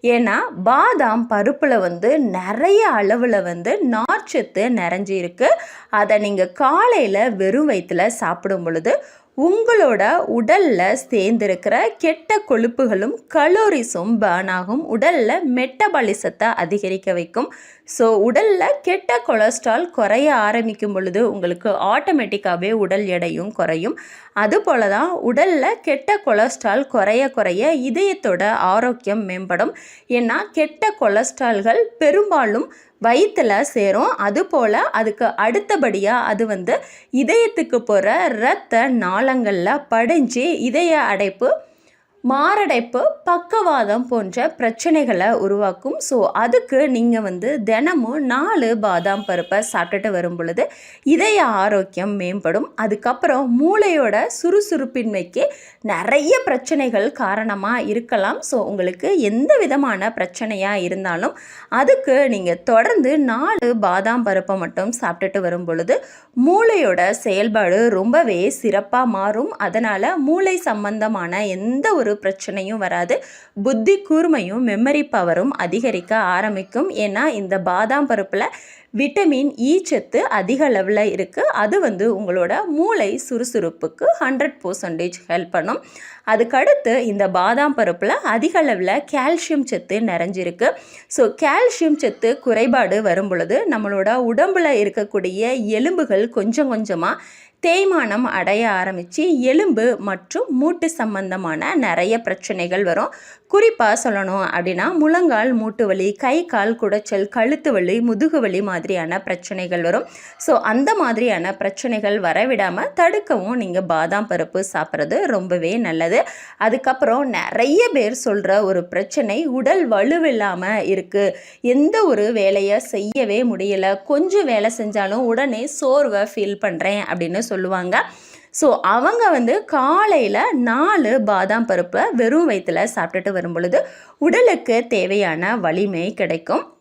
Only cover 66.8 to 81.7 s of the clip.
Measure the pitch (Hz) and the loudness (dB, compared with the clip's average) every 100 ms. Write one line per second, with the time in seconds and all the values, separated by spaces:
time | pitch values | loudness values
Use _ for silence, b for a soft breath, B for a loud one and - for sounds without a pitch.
66.8 | 247 180 180 233 226 190 220 214 185 190 | 2 2 0 0 -2 0 0 2 2 4
67.8 | 233 190 202 294 277 180 202 277 226 190 | 2 2 2 2 2 0 -2 -2 -2 -2
68.8 | 202 240 254 196 202 214 311 - 196 208 | 0 0 0 0 -2 -2 -6 -4 -4 -2
69.8 | 226 196 233 359 277 339 381 370 339 214 | -2 -2 -2 0 0 2 2 0 -2 -4
70.8 | 202 214 214 208 170 185 214 185 214 262 | -4 -2 -2 -2 -4 -4 -4 -4 -4 -2
71.8 | 427 359 220 208 190 190 - 196 190 220 | 0 0 0 -2 -4 -6 -8 -8 -6 -6
72.8 | 190 175 175 285 B B B - 202 220 | -4 -2 -2 -2 B B B -4 -2 0
73.8 | 226 392 403 311 330 294 180 220 247 202 | 2 0 2 0 2 0 -2 -2 -2 0
74.8 | 254 294 285 220 175 170 240 - 175 190 | 2 0 0 0 0 0 0 -2 -4 -2
75.8 | 240 196 175 220 190 180 214 196 190 233 | -2 -4 -2 -2 0 0 -2 -4 -6 -4
76.8 | 359 - 208 196 302 226 190 190 180 180 | -4 -2 -4 0 -2 -2 -4 -2 0 0
77.8 | 220 269 285 220 196 196 277 B B B | 0 0 0 -2 -2 -4 -4 B B B
78.8 | B 214 277 285 370 262 285 - 247 359 | B -4 -2 2 2 2 0 0 0 2
79.8 | 370 254 - 240 480 214 185 262 294 214 | 0 -4 0 -2 0 -2 0 0 2 2
80.8 | 190 208 208 180 185 - 587 - 208 | 0 0 0 -2 -6 -2 -2 0 0